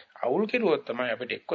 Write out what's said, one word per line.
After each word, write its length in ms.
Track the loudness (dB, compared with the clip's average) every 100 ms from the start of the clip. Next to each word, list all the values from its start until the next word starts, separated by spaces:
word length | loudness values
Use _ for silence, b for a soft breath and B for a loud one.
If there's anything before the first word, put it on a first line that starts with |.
| -20 -4
අවුල් 260 | 0 2 2
කෙරුවොත් 360 | 2 2 2
තමයි 280 | 0 -4 -2
අපිට 200 | -2 -4
එක්ක 200 | -8 -4